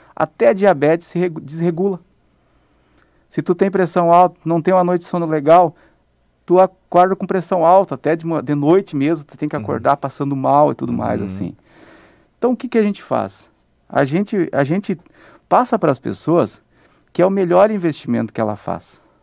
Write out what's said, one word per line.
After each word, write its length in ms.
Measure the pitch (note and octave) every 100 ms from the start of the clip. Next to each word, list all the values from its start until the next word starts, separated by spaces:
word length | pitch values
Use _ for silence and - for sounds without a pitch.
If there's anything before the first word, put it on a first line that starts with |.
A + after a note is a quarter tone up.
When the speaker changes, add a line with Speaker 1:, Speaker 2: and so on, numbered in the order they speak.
| _ -
Speaker 1:
até 340 | - - A#3
a 40 |
diabetes 540 | G3 G3+ D3+ D#3 E3+ -
se 120 | F3
regu-, 220 | F3+ D#3+
desregula. 580 | C#3 D#3+ E3+ D#3+ G3 F3+ _ _ _ _ _ _ _ _ _ _ _ _ _
Se 120 | -
tu 120 | D#3
tem 160 | F3 G3
pressão 420 | F#3+ E3+ F3+ E3+
alta, 240 | F3 F3+ - D#3+
não 160 | E3+
tem 120 | E3
uma 100 | F#3
noite 180 | F3 F3
de 60 | F3
sono 180 | F3 E3
legal, 500 | D#3 C#3+ E3+ E3+ - _ _ _ _ _ _ -
tu 140 | F3+
acorda 520 | F#3 - _ F3 F#3 F#3+
com 120 | F3+
pressão 380 | F#3+ - F#3 E3
alta, 300 | F#3+ F#3 C3
até 200 | D3 D#3+
de 100 | E3
ma-, 140 | D#3
de 140 | B2+ D3
noite 400 | C#3+ F#3+ G3+ C#3+
mesmo, 300 | C#3+ E3 D3
tu 120 | -
tem 120 | D3+
que 60 | D3
Speaker 2:
Uhum. 40 |
Speaker 1:
acordar 360 | A2 C3 C3+ C#3+
passando 360 | C#3 - C#3 C#3
mal 360 | C3 C#3+ D3+
e 40 | B2
tudo 180 | B2+
mais, 260 | A#2+ A2+ A2
Speaker 2:
Uhum. 80 | F#2+
Speaker 1:
assim. 280 | F#2+ F2+ - _ _ - - _ _ _ _
Então, 140 | A#3+
o 40 | B3
que 140 | B3
que 80 | A#3
a 60 |
gente 200 | G#3 G3
faz? 460 | - A#2+ G2+ - _ _ _ _ _
A 160 | C3 C#3
gente, 420 | E3 G3+ G#3 E3
a 100 | C3
gente 340 | C#3 F#3 G3+ F3+ _ _ _ _ _
passa 280 | G3 B3 A3
pras 220 | D#3+ C3
pessoas 600 | - G2+ - E3+ G#2+ - _ _ _ _ _
que 100 | -
é 40 | F3+
o 40 |
melhor 380 | G3 F3+ F3 G#3+
investimento 600 | G#3 E3+ D3 - A#2 A2+
que 80 | -
ela 160 | G#2+ G#2
faz. 460 | - F2 - _ _ _